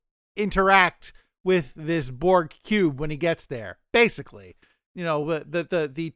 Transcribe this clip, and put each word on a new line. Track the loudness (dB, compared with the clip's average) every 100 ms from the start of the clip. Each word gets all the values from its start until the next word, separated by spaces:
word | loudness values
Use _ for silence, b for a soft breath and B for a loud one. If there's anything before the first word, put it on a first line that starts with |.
| _ _ _ -6
interact | -2 2 4 6 4 -2 -16 -20 _ _
with | 0 0 -2 -8
this | -4 -4 -4
Borg | -2 4 4 2 -6
cube | -2 0 2 0
when | -6
he | -2
gets | -2 -2
there. | -6 -10 -12 -16 _
Basically, | 2 2 0 -12 -18 -20 -20 _ _ _
you | -8
know, | -4 -2 -2
the, | -4 -4
the, | -6
the, | -2 -2 -2
the, | -6 -10